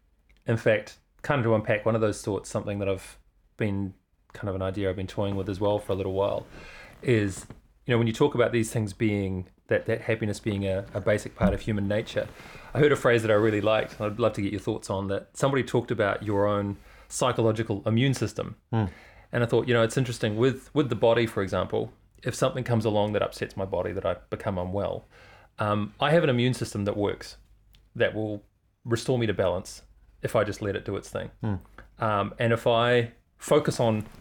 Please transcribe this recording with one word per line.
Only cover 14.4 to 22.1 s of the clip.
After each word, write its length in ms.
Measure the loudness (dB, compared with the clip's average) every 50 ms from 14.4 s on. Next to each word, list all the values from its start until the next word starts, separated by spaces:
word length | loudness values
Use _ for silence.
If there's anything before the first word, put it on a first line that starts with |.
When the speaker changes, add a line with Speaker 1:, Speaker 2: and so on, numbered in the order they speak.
Speaker 1:
get 100 | -2 -2
your 80 | -2 -4
thoughts 300 | -4 -4 -4 -4 -4 -4
on 180 | -4 -4 -2 -2
that. 200 | -4 -4 -6 -10 -4
Somebody 280 | -2 0 2 2 0
talked 280 | 0 0 0 0 0 0
about 320 | 0 0 0 0 0 -2
your 240 | -2 -2 0 2 2
own 300 | 2 2 0 0 -2 -6 -8 -12 -20 -20 -20 -16 -12
psychological 720 | -4 0 0 0 2 2 2 2 2 2 -2 -2 -4 -2 0
immune 280 | 2 2 4 4 2 2
system. 420 | 0 -2 -4 -4 -6 -8 -8 -10 -16 _ _
Speaker 2:
Hmm. 120 | 0 0 0 0 -4 -10 -18 -20 -20 -20 -12 _
Speaker 1:
And 100 | -2 -2
I 40 | 0
thought, 220 | 2 2 2 2 4
you 60 | 4
know, 80 | 4
it's 140 | 2 2 2
interesting 400 | 0 0 0 -2 -2 -2 -2 2
with, 360 | 2 2 2 2 0 -6 -2 0
with 140 | 0 0 0
the 60 | 0
body, 300 | 2 4 4 6 4 2
for 160 | 2 0 -2
example, 500 | -2 0 0 -2 0 0 -2 -4 -4 -6 -8 _ _ _